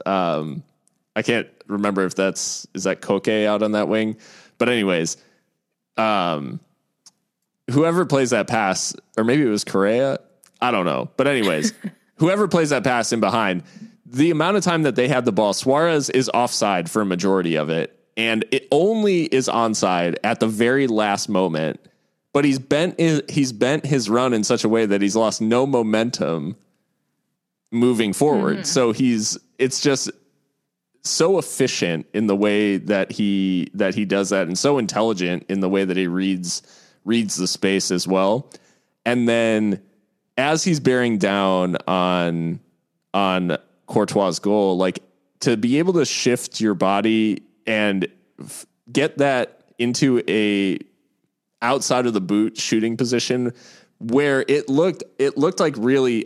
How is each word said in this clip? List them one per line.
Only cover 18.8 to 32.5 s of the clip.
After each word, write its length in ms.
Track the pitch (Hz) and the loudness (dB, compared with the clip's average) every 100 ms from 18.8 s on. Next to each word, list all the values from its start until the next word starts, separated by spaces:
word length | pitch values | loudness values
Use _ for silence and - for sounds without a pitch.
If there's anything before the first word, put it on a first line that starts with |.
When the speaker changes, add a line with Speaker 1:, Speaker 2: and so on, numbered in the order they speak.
| 185 220 208 180 | 2 2 0 0
Speaker 1:
is 240 | 156 131 123 | 0 0 0
onside 680 | 117 113 107 98 90 85 - | 0 0 0 0 0 -2 -2
at 160 | 107 113 | -4 0
the 80 | 110 | -2
very 380 | 107 117 135 135 | 0 2 2 2
last 420 | 110 107 101 - | 0 0 0 -2
moment. 520 | 101 92 80 78 - _ _ _ _ _ | 0 0 0 -4 -6 _ _ _ _ _
But 120 | 143 | 0
he's 140 | 143 135 | 2 0
bent 380 | 127 143 175 - | 0 0 0 0
his, 220 | 165 156 - | 0 0 -2
he's 240 | - 135 | -2 -2
bent 320 | 107 123 147 143 | 0 0 0 0
his 220 | 139 104 | 0 2
run 220 | 117 127 | 2 2
in 120 | 117 | 0
such 180 | 104 117 | 0 0
a 40 | 113 | 2
way 180 | 113 110 | 2 2
that 140 | 101 | 2
he's 140 | 101 104 | 2 2
lost 240 | 110 - | 0 0
no 260 | 110 120 139 | 0 2 2
momentum 920 | 127 110 110 117 - 78 82 73 - _ _ _ _ _ _ _ _ _ _ _ | 0 0 0 0 -2 -4 -4 -6 -12 _ _ _ _ _ _ _ _ _ _ _
moving 400 | 117 123 117 110 | 0 2 4 0
forward. 440 | 92 147 143 - 73 | 2 2 2 0 -2
Speaker 2:
Mm-hmm. 60 | |
Speaker 1:
So 280 | - 135 120 | -2 0 0
he's, 460 | 110 131 113 107 - - - | 2 0 0 -2 -6 -12 -4
it's 220 | 127 - | -2 0
just 300 | 147 135 - - _ _ _ _ _ _ _ _ | 0 0 -2 -12 _ _ _ _ _ _ _ _
so 360 | - - 170 190 | -6 0 2 2
efficient 680 | 147 - 127 - 90 82 - | -2 -2 -2 0 -2 -2 -4
in 140 | 104 107 | -2 0
the 100 | 98 | 2
way 400 | 104 | 2